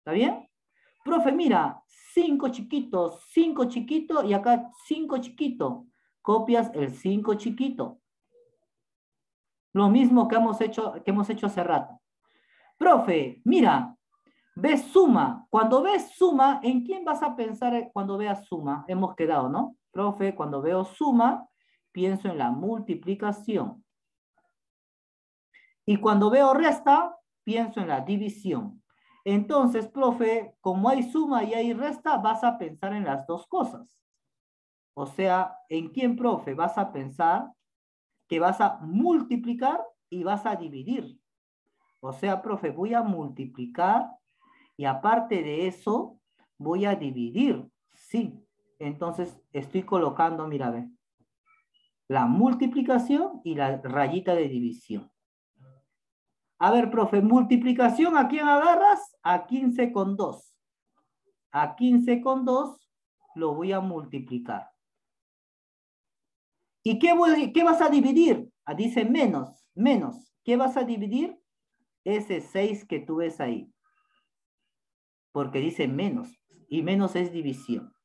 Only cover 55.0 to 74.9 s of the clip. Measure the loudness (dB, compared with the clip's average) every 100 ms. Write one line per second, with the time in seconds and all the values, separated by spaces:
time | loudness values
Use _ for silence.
55 | -12 _ _ _ _ _ -20 _ _ _
56 | _ _ _ _ _ _ 4 4 2 0
57 | 2 4 6 6 6 4 4 4 2 4
58 | 4 4 2 0 4 4 6 6 6 4
59 | -2 _ 0 0 0 0 0 2 0 0
60 | -2 -2 -4 -6 _ _ _ _ _ _
61 | _ _ _ _ _ -2 -2 0 4 4
62 | 4 0 0 0 0 0 -2 -10 _ _
63 | _ _ _ -4 -4 -2 -2 -2 -4 -8
64 | -10 -12 -8 -8 -8 -10 -10 _ _ _
65 | _ _ _ _ _ _ _ _ _ _
66 | _ _ _ _ _ _ _ _ -4 2
67 | 4 4 4 2 2 2 4 4 4 4
68 | 4 4 4 2 -4 _ -12 -4 -2 0
69 | 0 2 2 0 -6 _ _ 0 2 2
70 | -2 -10 _ _ -2 0 0 -2 -4 -4
71 | -4 -4 -4 -8 _ _ _ _ _ _
72 | -4 -4 -2 -6 -4 -2 -2 -4 -6 -8
73 | -4 -4 -4 -4 -6 -6 -10 _ _ _
74 | _ _ _ _ _ _ _ _ _